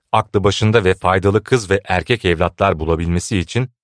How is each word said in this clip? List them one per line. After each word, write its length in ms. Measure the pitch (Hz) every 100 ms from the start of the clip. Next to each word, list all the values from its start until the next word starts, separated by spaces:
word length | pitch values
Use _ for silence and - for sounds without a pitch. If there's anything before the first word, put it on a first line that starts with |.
| -
aklı 320 | 110 - 104
başında 400 | 98 - 107 113
ve 100 | 92
faydalı 500 | 92 90 95 98 107
kız 260 | - 127 95
ve 100 | 98 -
erkek 400 | 90 - 117 92
evlatlar 540 | 82 87 - 98 80
bulabilmesi 580 | 80 82 85 87 - 98
için 320 | 85 120 127 _